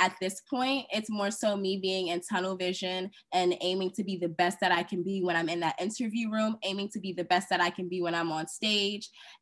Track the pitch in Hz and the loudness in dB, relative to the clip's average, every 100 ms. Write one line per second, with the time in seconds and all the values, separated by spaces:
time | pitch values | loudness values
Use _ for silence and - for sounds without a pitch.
0 | 185 - 190 - - 254 254 269 - 220 | 2 2 -4 -4 -4 0 2 0 0 -4
1 | 214 208 202 214 220 202 190 196 190 190 | -2 -2 -2 0 0 2 0 0 0 0
2 | 175 349 - 196 185 185 180 185 185 185 | 0 -2 -2 0 0 0 -2 -2 -2 -2
3 | 190 - - 185 180 - 180 185 185 202 | -4 -10 -4 2 2 2 2 0 0 -2
4 | 190 185 175 165 175 - 185 175 180 185 | -4 -2 -2 2 0 2 2 2 0 -2
5 | 175 196 180 165 165 170 160 - 190 220 | -2 0 2 2 2 0 0 0 -4 -2
6 | 233 226 220 220 220 214 190 196 202 208 | -2 -2 0 0 0 0 -2 -2 -4 -4
7 | 190 175 175 180 190 180 175 185 180 185 | -4 -4 2 2 4 2 2 0 -4 -2
8 | 170 170 165 156 160 - 214 208 202 208 | 0 0 0 -2 -4 -2 0 2 2 -2
9 | - - - - | -8 -16 -20 -4